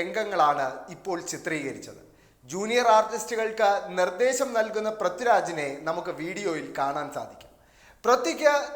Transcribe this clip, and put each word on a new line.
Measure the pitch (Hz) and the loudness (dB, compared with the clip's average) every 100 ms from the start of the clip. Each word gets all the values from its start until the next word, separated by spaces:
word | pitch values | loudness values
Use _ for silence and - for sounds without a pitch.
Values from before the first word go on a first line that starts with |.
രംഗങ്ങളാണ് | 175 220 214 180 151 143 135 - - | -2 -2 -2 4 4 4 -2 -6 -14
ഇപ്പോൾ | 165 196 170 - | -12 -6 -6 -6
ചിത്രീകരിച്ചത്. | 151 180 156 135 107 - 98 - _ _ _ 127 | -8 -4 -4 -4 -8 -12 -18 -20 _ _ _ -10
ജൂനിയർ | 175 214 240 240 214 | -6 0 2 6 6
ആർട്ടിസ്റ്റുകൾക്ക് | 214 226 - 226 220 220 202 202 175 180 | 4 -2 -4 -2 -2 2 2 2 0 0
നിർദ്ദേശം | 180 180 247 262 254 226 | 0 2 2 2 0 0
നൽകുന്ന | 220 214 214 214 | 0 -2 -4 -2
പൃഥ്വിരാജിനെ | 180 180 240 202 170 165 143 139 160 | -2 0 4 4 2 -4 -4 -4 -4
നമുക്ക് | 165 175 143 | -4 -4 -8
വീഡിയോയിൽ | 165 190 196 156 135 - | -8 -4 -4 -4 -6 -4
കാണാൻ | 139 147 143 131 | -2 -2 -6 -8
സാധിക്കും. | 113 - - _ _ _ - _ | -10 -14 -20 _ _ _ -20 _
പൃഥ്വിക്ക് | 233 247 320 311 302 285 285 | 2 4 2 2 4 4 0